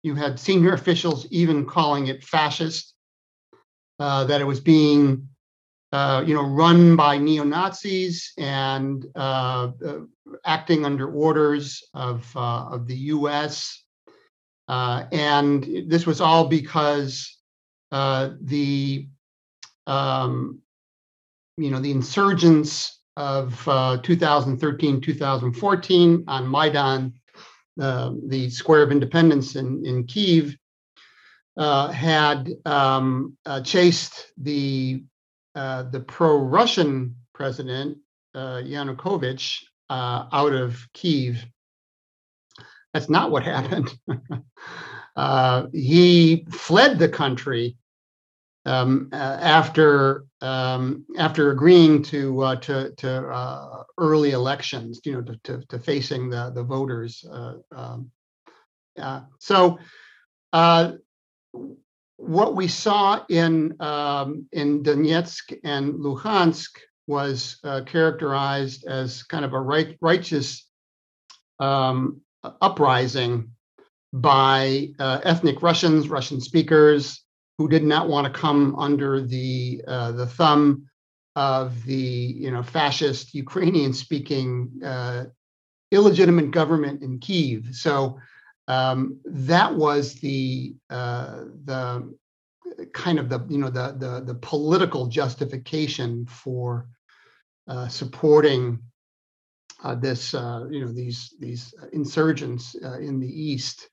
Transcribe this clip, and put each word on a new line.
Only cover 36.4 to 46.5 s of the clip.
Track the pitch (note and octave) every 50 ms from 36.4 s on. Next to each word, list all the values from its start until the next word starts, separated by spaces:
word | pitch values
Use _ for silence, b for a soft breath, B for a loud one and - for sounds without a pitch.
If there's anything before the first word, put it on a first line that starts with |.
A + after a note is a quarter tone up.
| C3+ B2+ C#3+ G3 A#3+ A#3 - G3 D#3+ D3 C#3 C3 B2+ A#2+ - - _ _ _
president, | - C#3+ C3+ B2+ D3+ C3+ B2+ B2+ C3 C#3 D3 D3 - _ _ _ _ _ _ _
uh, | C3+ C3 C3 B2+ B2 B2+
Yanukovych, | C3+ C#3+ C#3+ C#3 C#3 B2+ C3 - F#3 G3+ - C3+ B2+ C3 C3 - - - - - _ _ _ _ _
uh, | C3+ B2+ B2 B2 B2 C3+ C3 -
out | - C#3 C#3+ D3 C#3
of | C3 B2+ B2 A#2+ - - _ _
Kyiv. | - - F3 D#3 C#3 B2+ B2 A#2+ A2+ - - _ _ _ _ _ _ _ _ _ _ _ _ _ _ _ _ _ _ _ _ _ b b b b b b b -
That's | D3+ - -
not | D#3 F#3+ - E3+
what | D3+ C3 B2+
<laughs> | D#3 -
happened. | C3+ C3 - E3+ - B2 - - - _ - B2+ A#2+ - - C#3 A#2+ - _ _ B B B B B B B B B B B B
Uh, | C#3+ C#3 C#3 C3+ C3 C3 B2+ B2 B2+ C3 - -
he | D#3+ C3 B2+ D#3 F3 F3+ F3+ F3 E3+ E3 D#3+ E3 E3 -
fled | -